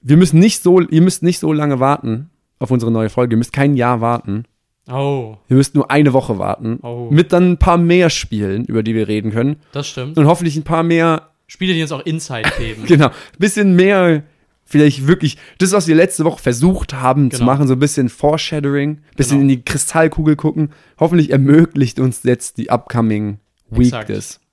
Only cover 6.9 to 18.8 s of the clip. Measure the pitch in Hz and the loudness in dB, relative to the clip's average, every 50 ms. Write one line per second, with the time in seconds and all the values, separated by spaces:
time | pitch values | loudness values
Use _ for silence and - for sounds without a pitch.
6.9 | 120 120 120 117 147 156 170 - 185 175 180 180 175 - - 190 170 175 170 170 | -14 -12 -4 0 2 2 2 2 2 2 2 2 2 2 2 2 2 2 2 2
7.9 | 175 180 175 160 - - - - 113 104 104 95 95 107 123 - 113 113 107 113 | 2 2 2 2 0 -4 -8 -8 -6 -6 -4 -4 -4 -6 -6 -4 -4 -4 -2 -2
8.9 | 113 110 107 98 107 107 104 110 104 117 120 139 147 147 _ _ - 139 143 - | -2 -4 -2 -2 -4 -4 -4 -4 -4 -2 -2 -2 -4 _ _ _ -12 -12 -12 -10
9.9 | - - 127 143 160 165 147 147 175 - 175 165 143 160 151 - 165 165 165 170 | -10 -12 -12 -4 0 2 4 4 2 2 0 -4 -4 -6 -6 -4 -2 -2 0 0
10.9 | 170 165 165 165 160 156 _ _ _ _ _ _ - _ 190 185 180 160 160 147 | 0 2 2 0 0 -2 _ _ _ _ _ _ -10 _ -4 -2 -2 -2 -4 -6
11.9 | 160 135 - 170 160 160 - - 135 113 107 - - - 123 113 107 107 110 - | -8 -8 -6 -6 -8 -8 -8 -10 -8 -6 -6 -6 -6 -6 -8 -8 -10 -10 2 2
12.9 | 170 143 151 127 - - - - _ - 185 208 - 214 208 196 180 175 185 196 | 4 4 4 2 0 -6 -20 -20 _ -2 -2 -2 0 0 2 4 4 4 4 4
13.9 | 202 190 180 175 160 147 147 _ _ _ _ _ _ _ _ _ - 147 151 147 | 4 2 2 2 2 0 -2 _ _ _ _ _ _ _ _ _ 2 4 4 4
14.9 | - 135 135 143 185 185 156 143 - _ - - _ _ 185 180 196 208 160 165 | 2 0 2 0 2 2 0 -4 -4 _ -20 -20 _ _ -2 0 0 0 2 2
15.9 | 160 160 180 180 - - 156 160 156 - - 131 120 117 143 180 190 - - - | 4 4 4 2 0 -2 -2 -2 -2 -2 -4 -4 -2 0 0 0 0 -2 -6 -10
16.9 | 139 131 131 127 131 143 139 123 - 120 120 123 135 139 147 131 131 127 143 143 | -10 -2 -2 0 2 2 0 0 0 0 0 0 2 2 2 0 2 0 0 -2
17.9 | - - 127 117 - - - 147 156 160 - - 160 151 143 143 139 143 | 0 -2 -2 -2 -4 -2 -2 0 0 -2 -4 -6 -6 -6 -4 -2 -2 -2